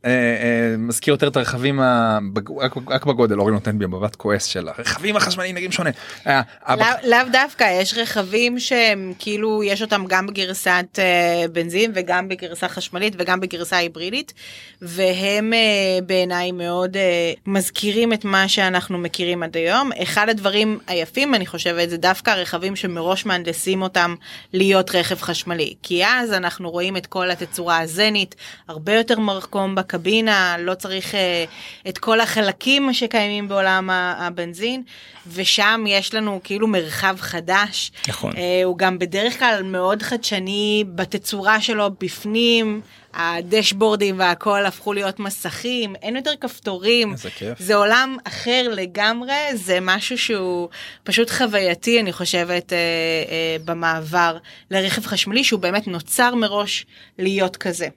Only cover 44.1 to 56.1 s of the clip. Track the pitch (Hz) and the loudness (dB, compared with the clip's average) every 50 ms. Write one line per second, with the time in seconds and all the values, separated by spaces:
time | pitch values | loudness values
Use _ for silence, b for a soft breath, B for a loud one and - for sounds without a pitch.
44.1 | 190 185 185 175 175 170 - 214 202 202 202 190 180 - - 214 202 202 202 190 | 0 2 2 2 2 2 0 0 2 2 2 0 -2 -4 -6 -4 -4 -2 -2 -4
45.1 | 190 - 208 196 196 - - 170 - - - 240 247 247 226 202 190 - - 208 | -4 -4 -8 -8 -8 -6 -8 -8 -8 -6 -6 -4 -2 -2 -4 -4 -8 -8 -8 -6
46.1 | 233 262 262 302 294 285 - 247 - - _ 208 190 180 185 214 240 240 226 208 | -6 -4 -4 -4 -4 -4 -6 -10 -10 -8 _ -8 -8 -2 2 2 4 4 2 0
47.1 | 147 123 - - - - - 110 120 - 180 185 214 208 208 208 226 247 262 269 | -2 -8 -10 -12 -12 -8 -8 -10 -8 -8 0 2 4 4 6 6 6 4 4 2
48.1 | 262 254 - 202 - - - 240 240 254 247 240 220 196 185 180 175 202 208 214 | -4 -8 -10 -10 -10 -6 -4 0 0 2 2 0 -2 -4 -6 -6 -2 0 0 0
49.1 | 233 240 247 254 277 285 302 294 269 220 180 180 185 180 185 185 185 208 190 - | 0 -2 -4 -4 -2 -2 -2 -2 -4 -6 -2 0 0 0 2 0 0 0 0 -4
50.1 | 254 240 - - 220 202 185 180 180 175 175 170 B B B B B B B - | -4 -2 -2 -2 -2 -2 -2 -2 -2 -4 -4 -6 B B B B B B B -2
51.1 | 190 - 233 233 - - 262 226 208 202 190 180 170 170 - 233 233 233 220 185 | 2 2 2 2 2 0 0 2 2 2 2 2 0 0 2 2 2 2 2 0
52.1 | 170 - 180 170 - 175 170 175 180 175 175 - 180 175 170 170 165 165 165 165 | -4 -4 -4 -2 0 0 0 0 -2 -4 -2 -2 -2 0 0 0 0 0 0 0
53.1 | 165 160 - - - 165 165 165 160 160 160 165 170 165 170 165 160 160 160 156 | 0 -2 -2 -2 -4 -4 -2 -2 -4 -4 -4 -6 -6 -2 0 0 0 0 -4 0
54.1 | 165 180 170 170 165 170 B B B B B B 190 196 190 196 - 233 214 - | 2 4 4 4 2 -2 B B B B B B -2 0 0 0 -2 -2 -4 -4
55.1 | 208 185 - 196 202 247 277 - 233 202 180 175 185 208 214 202 175 170 151 - | -2 -2 -2 0 0 0 2 2 0 2 0 0 0 0 -2 -2 -8 -8 -6 -4